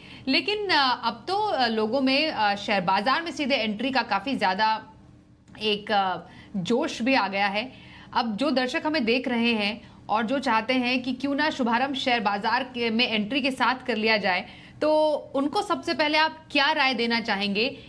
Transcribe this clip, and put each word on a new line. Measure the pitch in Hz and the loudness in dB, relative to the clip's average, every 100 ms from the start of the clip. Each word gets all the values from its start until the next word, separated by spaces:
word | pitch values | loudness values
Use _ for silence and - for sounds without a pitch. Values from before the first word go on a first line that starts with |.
| - - - | -16 -10 -2
लेकिन, | 311 269 427 403 | 0 0 -2 2
अ, | 311 269 233 | 2 2 0
अब | 233 233 - | -2 -4 -4
तो, | |
अ, | 403 427 294 240 | -2 0 0 0
लोगों | 220 214 269 | 0 0 0
में, | 262 262 - | 2 2 0
अ, | 202 208 | 0 0
शेयर | 202 - 196 | 0 0 0
बाजार | 180 190 208 269 | 2 2 2 0
में | 339 | -2
सीधे | - 269 | -4 0
एंट्री | 262 220 208 262 | 0 0 -2 -2
का | 262 | 0
काफ़ी | 226 196 277 226 | 0 -2 -2 0
ज़्यादा | 190 190 220 220 - - - - - - - - | 0 2 0 0 -6 -20 -20 -20 -20 -20 -20 -6
एक, | 214 208 202 | -2 -2 0
अ, | 202 190 170 - - - 202 | 0 2 -2 -8 -20 -10 -6
जोश | 170 240 311 - | 0 0 0 -2
भी | 247 | 2
आ | 262 196 | 2 2
गया | 196 202 | 0 0
है। | 208 254 - - - - | 0 -6 -10 -20 -20 -4
अब | 233 240 196 | -2 0 0
जो | 294 | 0
दर्शक | 262 254 320 311 | 2 0 -2 0
हमें | 311 | 0
देख | 220 254 262 | 2 0 0
रहे | 233 233 | 0 2
हैं | 220 208 233 - - - | 2 -2 -4 -12 -12 -2
और | 214 | -2
जो | 220 277 | 0 -2
चाहते | 262 220 220 | 2 0 2
हैं | 262 240 254 | 0 2 -2
कि | 262 | -2
क्यों | - 277 | -4 -2
ना | 277 302 | 0 0
शुभारंभ | - 240 233 269 | 2 0 2 0
शेयर | 262 269 240 | -2 0 2
बाजार | 202 202 220 247 | 0 0 0 0
के, | 262 240 233 | -2 -4 0
में | 226 240 | 0 0
entry | 220 208 277 | 0 0 0
के | 262 | -2
साथ | 262 233 254 - | 0 0 0 -2
कर | 220 | 0
लिया | 220 220 | 2 2
जाए, | 190 180 226 - - - | 2 -2 -4 -14 -16 -2
तो | 302 311 311 294 - | 2 4 4 0 -2
उनको | 269 285 403 | -2 0 0
सबसे | 403 339 330 | -2 -2 -2
पहले | 339 302 311 | 0 2 4
आप | 311 311 - | 2 -2 -2
क्या | 285 277 | 2 2
राय | 311 262 | 4 2
देना | 233 233 233 | 2 0 0
चाहेंगे | 226 196 202 196 254 - | 0 -2 0 0 -2 -4